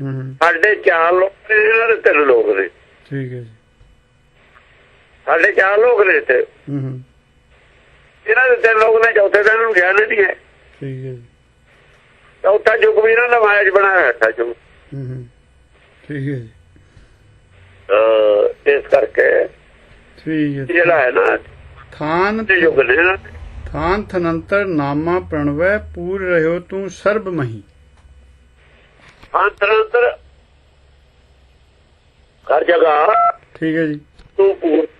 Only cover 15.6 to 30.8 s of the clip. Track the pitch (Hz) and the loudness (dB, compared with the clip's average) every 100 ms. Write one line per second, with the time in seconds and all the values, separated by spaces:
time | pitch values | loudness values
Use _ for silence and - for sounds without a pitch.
15.6 | _ _ _ _ - 151 135 135 110 - | _ _ _ _ -14 -10 -8 -8 -10 -20
16.6 | _ - _ - - _ _ _ _ _ | _ -20 _ -20 -20 _ _ _ _ _
17.6 | - - - 101 113 110 107 104 107 - | -20 -14 -2 2 4 4 4 2 0 -2
18.6 | - 143 - 143 - - 127 - - - | -2 -2 2 0 0 0 0 0 -2 -8
19.6 | _ _ _ - - - - 156 147 139 | _ _ _ -20 -20 -16 -8 -4 -4 -4
20.6 | 135 170 175 165 127 120 104 - - - | -2 0 2 2 2 2 0 0 -6 -20
21.6 | - - - - 151 165 196 220 214 185 | -20 -20 -20 -10 -4 -2 -2 -2 -2 0
22.6 | 165 135 123 139 175 190 - - - - | 2 2 2 2 0 -2 -8 -20 -20 -18
23.6 | - 147 160 202 202 190 170 165 160 196 | -12 -6 -4 -4 -4 -6 -4 -4 -4 -4
24.6 | 202 160 139 147 160 180 180 151 147 143 | -2 -2 -2 -4 -2 -4 -4 -6 -4 -2
25.6 | 180 208 - - 175 196 185 175 160 175 | -2 -2 -6 -12 -8 -6 -2 0 0 -2
26.6 | 175 190 196 180 196 208 190 170 127 110 | -6 -10 -10 -4 -2 -2 -4 -6 -6 -8
27.6 | - _ _ _ - - - _ _ _ | -18 _ _ _ -20 -20 -20 _ _ _
28.6 | _ _ _ _ - - - 156 196 208 | _ _ _ _ -20 -20 -8 -4 -4 -4
29.6 | 202 220 220 240 240 - - _ _ _ | -2 -2 -2 -2 -2 -4 -14 _ _ _
30.6 | _ _ | _ _